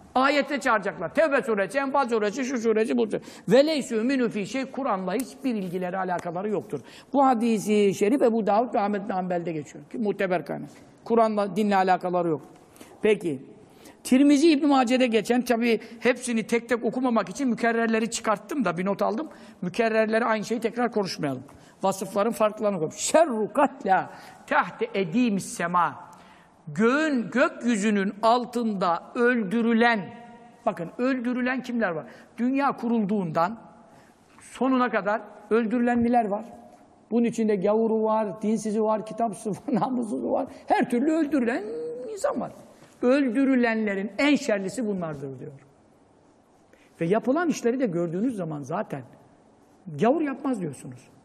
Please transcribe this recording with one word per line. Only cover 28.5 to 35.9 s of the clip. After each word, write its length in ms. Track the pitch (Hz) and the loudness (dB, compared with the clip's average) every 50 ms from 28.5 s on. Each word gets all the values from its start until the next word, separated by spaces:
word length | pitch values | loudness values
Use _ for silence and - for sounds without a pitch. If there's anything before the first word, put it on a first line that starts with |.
| - 240 233 226 208 185 190 180 165 - - - - | -4 -4 -2 -2 -2 0 0 0 0 -2 -4 -6 -2
öldürülen, 840 | 254 240 240 254 240 220 180 214 240 220 226 233 220 233 240 233 208 170 - - - - - - - - - - - - | 2 2 2 2 2 0 -2 -2 0 2 2 4 4 4 4 4 0 -2 -6 -12 -16 -20 -20 -20 -20 -20 -20 -20 -6 -6
bakın 240 | 226 190 - 170 170 - - | -4 -4 -4 -8 -10 -4 -2
öldürülen 640 | 247 262 269 262 226 247 247 247 247 254 262 254 | 0 0 0 -2 -2 -4 -4 -2 -2 -4 -4 -4
kimler 280 | - - 240 233 214 185 | -6 -6 -4 -2 -2 -2
var? 140 | 170 151 139 - - - - - _ - | -2 -6 -10 -12 -16 -20 -20 -16 _ -4
Dünya 380 | 233 254 269 269 285 262 214 | -2 0 0 0 0 0 -2
kurulduğundan 840 | - - 240 233 233 214 180 214 208 185 165 143 165 220 233 226 - - - - - - - - - - - _ _ _ _ - - | -2 -2 0 0 0 0 0 0 -2 -2 -2 0 0 0 0 -2 -8 -16 -20 -20 -20 -20 -20 -20 -20 -20 -20 _ _ _ _ -20 -20
sonuna 500 | - - - - 240 269 262 254 247 240 | -20 -20 -6 -2 0 2 2 2 2 0
kadar 300 | - 214 180 208 208 240 - - - - - - | 0 -2 0 0 -2 -4 -6 -10 -18 -20 -4 0
öldürülen 540 | 214 226 240 208 233 247 240 240 | 0 2 2 2 0 0 2 2